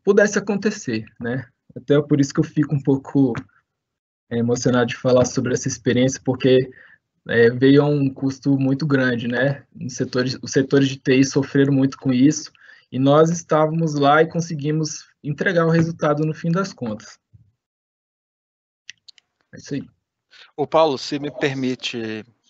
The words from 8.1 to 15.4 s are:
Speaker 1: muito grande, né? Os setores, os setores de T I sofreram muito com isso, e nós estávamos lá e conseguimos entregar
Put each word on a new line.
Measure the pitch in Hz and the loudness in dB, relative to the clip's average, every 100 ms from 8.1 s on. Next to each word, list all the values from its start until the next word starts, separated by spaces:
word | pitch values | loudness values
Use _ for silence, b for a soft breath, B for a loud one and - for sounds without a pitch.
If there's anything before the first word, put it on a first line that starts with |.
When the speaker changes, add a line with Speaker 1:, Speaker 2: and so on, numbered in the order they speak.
| 135 135 135 139 139 | -2 -6 -4 -2 0
Speaker 1:
muito | 135 135 156 | 0 -2 0
grande, | 139 127 120 117 | 0 0 -2 -4
né? | 123 139 139 - 110 | -2 -2 -2 -10 -14
Os | 117 - | -12 -6
setores, | 123 127 127 - | -4 -2 -4 -6
os | 113 | -4
setores | 143 139 139 135 | -2 2 2 2
de | 135 | -2
T | - 131 | 0 2
I | 135 | 2
sofreram | 147 135 139 135 | 0 -2 0 2
muito | 139 135 - | 2 0 -2
com | 131 | -2
isso, | 123 139 151 - b b b b | 2 2 2 -6 b b b b
e | 127 | -2
nós | 139 147 160 | 4 4 4
estávamos | 170 - 156 156 160 165 147 | 0 -2 0 0 0 -2 0
lá | 139 151 | 2 4
e | 165 | 2
conseguimos | 170 165 156 143 156 156 - - _ | -2 -6 -6 -4 -4 -4 -8 -18 _
entregar | 147 143 | -10 -4